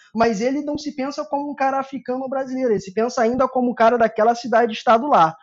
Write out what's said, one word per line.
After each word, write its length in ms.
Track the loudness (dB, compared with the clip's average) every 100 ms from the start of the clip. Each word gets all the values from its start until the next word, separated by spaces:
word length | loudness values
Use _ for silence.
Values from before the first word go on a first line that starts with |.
| _ -2
mas 280 | 0 0
ele 200 | -2 -2
não 140 | -4 -8
se 180 | -8 -8
pensa 300 | -8 -8 -6
como 260 | -6 -6
um 40 | -4
cara 240 | -2 -2
africano 460 | -6 -10 -8 -8 -6
ou 40 |
brasileiro, 440 | -6 -6 -4 -2
ele 80 | -2
se 120 | -4
pensa 300 | -4 -4 0
ainda 260 | 0 2 0
como 220 | 0 -2
um 40 | 2
cara 220 | 4 4
daquela 380 | 2 2 2 0
cidade-estado 720 | 0 2 2 0 2 2 4
lá. 280 | 4 4 2